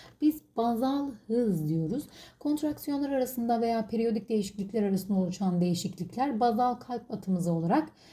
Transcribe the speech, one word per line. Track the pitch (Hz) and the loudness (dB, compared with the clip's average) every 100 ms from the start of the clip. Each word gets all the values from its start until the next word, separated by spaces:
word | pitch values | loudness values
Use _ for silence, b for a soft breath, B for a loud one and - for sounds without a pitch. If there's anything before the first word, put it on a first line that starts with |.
| B - | B 0
biz | 302 - - 233 | 0 0 -6 -2
bazal | 233 233 262 285 277 214 - | 0 2 0 0 -2 -6 -2
hız | 233 226 165 151 | 2 2 2 2
diyoruz. | 160 160 269 - B B B | 0 0 -2 -6 B B B
Kontraksiyonlar | 294 302 302 294 - 285 277 | -2 0 -2 -4 -4 -2 0
arasında | 269 254 247 233 233 | 0 0 -2 0 2
veya | 233 226 - | 2 0 -2
periyodik | 220 233 220 - | 0 0 0 0
değişiklikler | 214 196 - 196 226 | -2 -2 -4 -4 0
arasında | 202 190 - 190 | 2 0 0 0
oluşan | 180 - 190 175 | 0 0 0 2
değişiklikler | 180 170 - - - 233 277 214 | 2 0 -2 -6 -6 -2 -2 2
bazal | 240 220 247 | 2 4 0
kalp | 247 - 240 - | -2 -6 -10 -8
atım | 214 190 180 | -8 -2 0
hızı | 165 | 0
olarak | 165 170 285 311 b b | 0 2 2 0 b b